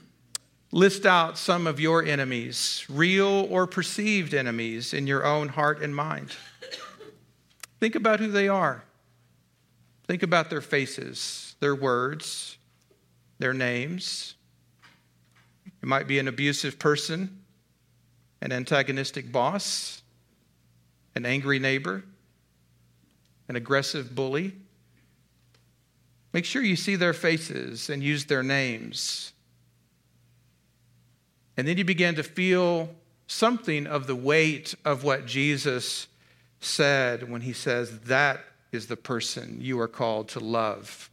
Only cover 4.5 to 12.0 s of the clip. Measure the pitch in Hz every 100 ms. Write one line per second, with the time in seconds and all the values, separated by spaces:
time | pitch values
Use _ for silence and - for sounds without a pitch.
4.5 | 117 113 113 123 147 139 139 139 151 147
5.5 | 147 147 151 151 143 151 147 - - -
6.5 | - - - - - - - _ _ _
7.5 | _ - _ 220 226 220 214 220 202 196
8.5 | 196 160 120 - _ _ _ _ _ _
9.5 | _ _ _ _ _ - 180 175 170 160
10.5 | 156 - 147 135 - - - - - -
11.5 | - 143 139 135 123